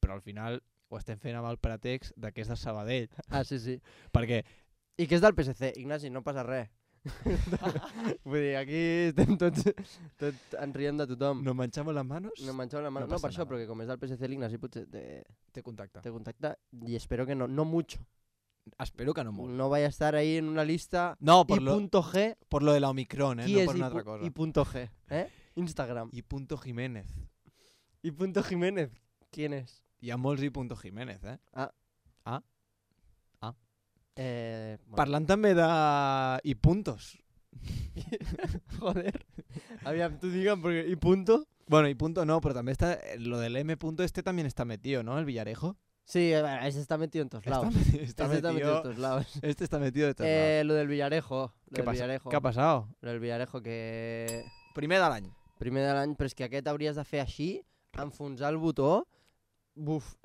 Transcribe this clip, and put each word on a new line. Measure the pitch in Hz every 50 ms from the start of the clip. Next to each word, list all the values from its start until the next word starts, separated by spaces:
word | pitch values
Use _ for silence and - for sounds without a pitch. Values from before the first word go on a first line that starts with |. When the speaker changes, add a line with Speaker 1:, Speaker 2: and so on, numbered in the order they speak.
Speaker 1:
però | - 95 95
al | 101 95
final | - 101 107 107 113 120 123 _ _ _ _ _ _
ho | - -
estem | - - 113 101
fent | - - 117
amb | 120 117 117
el | 117 117
pretext | - 117 113 110 _ 123 127 131 - - -
de | - 113 107 -
que | -
és | 110 104
de | 117
Sabadell. | 113 - - 110 107 104 110 127 131 120 110 - - - -
Speaker 2:
Ah, | - 139 135
sí, | - 139 131
sí. | 113 120 127 123 _ - - - - - _
Speaker 1:
Perquè | - 117 113 120 113 107 - - - _ _ _ _ _ _ _ -
Speaker 2:
I | 170
que | 151 165 175
és |
del | 170 214 202
P | 156 151
S | 131 131
C, | - 131 131 -
Ignasi, | - 127 135 147 151 147 143
no | 123 131 120
passa | 147 143 139 123
res. | 117 131 131 117 104 _ _ _ _ _ _ _
<laughs> | 143 - - - - 185 185 - 175 175 - - 190 - 139 - 294 - 220 226 226 - - -
Vull | 139 135 151
dir, | 147 143 139
aquí | 135 139 135 147 160 170 165 165 170 175 170
estem | 151 143 147 139 180
tots, | 180 180 175 170 151 - 202 196 - 196 - - - 170 156 _
tot | _ 143 147 143 123 - - -
ens | - 147 139 131 135
riem | 139 143 143
de | 147 147 127
tothom. | 127 123 135 139 143 127 139
Speaker 1:
Nos | 135 127
manchamos | 127 127 127 - - 147 156 156
las | 147 135
manos. | 127 139 165 190 214 453 -
Speaker 2:
Nos | 139 135 131
manchamos | 131 127 123 131 147 147
las | 147 135
manos. | 139 135 127
Speaker 1:
No | 160
Speaker 2:
No, | 175
per | 175 185
Speaker 1:
passa | 180 175 170
Speaker 2:
això, |
Speaker 1:
nada. | 135
Speaker 2:
perquè | 131 120 117 107
com | 113 113 113
és | 117
del | 127 123
P | 131 131
S | 131
C, | 120 131 127
l'Ignasi | 135 135 127 110 110 117 120
potser | 131 - - 110 -
te, | - - - 62 71 65 - _ - _ _ _ _
Speaker 1:
Te | - -
contacta. | - 117 104 101 98 _ -
Speaker 2:
te | - 123
contacta | 113 117 110 117 113 _ - 151 147 - _ _ - 123 117
i | 117 117
espero | 113 - - - 120 131
que | 127 143
no, | 135 127
no | 123 131 139 156
mucho. | 160 160 170 160 - - - - _ _ _ _ _ _ _ _ _ _ _ _ - - _
Speaker 1:
Espero | 131 117 - - 120 135 156
que | - 139
no | 113 107
molt. | 98 123 127 123
Speaker 2:
No | 127 131 135
vaya | 139 147 147
a | 147 131
estar | - 156 151 151
ahí | 151 151 156 160 165
en | 160 156
una | 156 160 156
lista | 151 160 170 - - - 180 175 175 156 -
Speaker 1:
No, | - 147 165 185 170
por | - 202 202
Speaker 2:
y | 131
Speaker 1:
lo, | 135 139
Speaker 2:
punto | 208 208 190 - 196 165
G. | 160 - 185 202 220 233 _ - _
Speaker 1:
por | - 147 139
lo | 147 147
de | 143
la | 139 135
Omicron, | 135 135 131 - - 135 139 139 127 117
eh? | 117
Speaker 2:
Qui | 180 202
Speaker 1:
No | 196
Speaker 2:
és | 185 170
Speaker 1:
per | 135
una | - -
Speaker 2:
I | 127
Speaker 1:
altra | 120 117
Speaker 2:
pu-, | 107 107
Speaker 1:
cosa. | 107 107 -
Speaker 2:
I | 170
punto | - - 160 160 147 151 143
G, | - - 131 127 117 - - _ -
eh? | 139 151 180 - - - - _ _
Instagram. | - 180 170 156 - 143 117 123 120 113 113 -
Speaker 1:
I | 120 120
punto | _ - 139 135 131 156
Jiménez. | 135 - 131 120 117 123 131 123 110 95 - - - - - _ _ _ - _ _ _ _ _ _ _ _ _ _ _
Speaker 2:
I | 165
punto | 151 143 185 190 180 202 196
Jiménez, | - 190 175 175 185 202 190 160 131 113 - _ _ _ _ _ _
¿quién | - - 151 151 143
es? | 139 131 123 - _ _ _ _ _
Speaker 1:
Hi | - 120
ha | 117
molts | 123 127 135 143 135 139
I | 143
punto | 123 139 131 120 120
Jiménez, | 107 - 90 92 107 123 127 101 98 -
eh? | 98 123 151 _ _ _
Speaker 2:
Ah. | 131 131 - - _ _ _ _ _ _ _ _ _ _
Speaker 1:
Ah. | 120 117 139 - _ _ _ _ _ _ _ _ _ _ _ _ _ _ _ _ _ _ _
Ah. | - 110 120 _ _ _ _ _ _ _ _ _ _ _ _
Speaker 2:
Eh, | - 131 127 120 120 117 117 113 113 110 110 107 107 -
bueno. | - 110
Speaker 1:
Parlant | 107 151 139 143 147 160 147
també | 190 208 214 208 190
de | 170 165 160 170 160 156 151 147 143 139 139 135 135 131 131 131 131 -
I | 151 135
puntos. | 107 - 160 170 208 208 - 127 98 - - - - _ _ _ - _ _ -
Speaker 2:
<laughs> | - - - - - - - - - - - - - - - - - 370 - - 175 - - - -
Joder. | - 196 180 190 175 202 202 - - _ _ - - _ - 151 - - 233 214 -
Aviam, | 131 151 165 170 170 151 151
tu | - 185
digue'm, | 180 185 190 202 208 190 160
perquè | 175 170 165 165 156
I | 185
punto. | 156 156 170 185 196 185 180 220 240 302 _ _ _ _ -
Speaker 1:
Bueno, | 151 156 151 143
I | 143 120
punto | 143 160 165 165 170
no, | 151 160 165
però | - 143 131
també | 123 120 123 135
està, | - - 170 175
eh, | - - - - 117
lo | 117 120 120 120
del | 117 117 117
M | 127 143 156 160
punto | 147 - 160 160 160 180
este | 170 - - 180
también | 196 185 175 160
está | 139 - - 123
metido, | 120 113 104 - 131 135 131 113
¿no? | 113 123 147
El | 165
Villarejo. | 165 131 113 110 107 110 107 127 170 202 _ _ _ _ _ _
Speaker 2:
Sí, | _ - 180 175 170 160
eh, | 151 151 147 135 131 123 139
ese | 139 143
está | 147 - 160 156
metido | 160 160 - 165 151
en | 131
todos | - 113 101
Speaker 1:
Está | 127 135 131
Speaker 2:
lados. | 123 226 233
Speaker 1:
meti-, | - - - - 220
está | 226 - - - -
Speaker 2:
Ese | 135 151
está | 160 156 170 165
metido |
Speaker 1:
metido, | 156 143 147 151
Speaker 2:
en | 160 160
todos | 131 120 113
lados. | 127 131 131 135 135 - - 147 135
Speaker 1:
este | 151 147 - 180
está | 156 - 151
metido | 143 131 123 139 151
de | 143 135
todos | - - 160
Speaker 2:
Eh, | 156 160 156 156 156 156
Speaker 1:
lados. | 151 151
Speaker 2:
lo | 151
del | 151 147 143
Villarejo, | 143 143 143 139 147 160 - - 131 131
lo | 131 123 - _ _ -
Speaker 1:
¿Qué | -
Speaker 2:
del | - 123
Speaker 1:
pasa? | 120 120
Speaker 2:
Villarejo. | 123 123 123 131 135 - 131
Speaker 1:
¿Qué | 139
ha | 147
pasado? | 135 131 117 117 135 160 160 131 110 104 - _
Speaker 2:
Lo | - 120
del | 120 117
Villarejo, | 113 120 117 117 123 127 - 131 113
que | 113 117 117 113 113 113 113 113 117 117 113 117 117 117 117 113 - - - _ _ _
Speaker 1:
Primer | - 143 147 175 190
de | 185 165
l'any. | 135 110 98 92 - - _ - _ _
Speaker 2:
Primer | 113 120 127 135 135
de | 139 139
l'any, | 139 139 147 151
però | - 147
és | 135 -
que | - 135
aquest | 120 120 139 135 156
hauries | 147 147 147 151 147
de | 147 147
fer | - - 147 135
així, | 120 - - 143 165 196 - - _ _ _ _ _ _ -
enfonsar | 139 147 139 - 147 143 139 120 139 143 156
el | 160
botó. | 160 165 151 - 135 139 165 214 - _ _ _ _ _ _ _ _ _ _ _ _ _ _
Buf, | - 151 147 156 156 123 - - _ _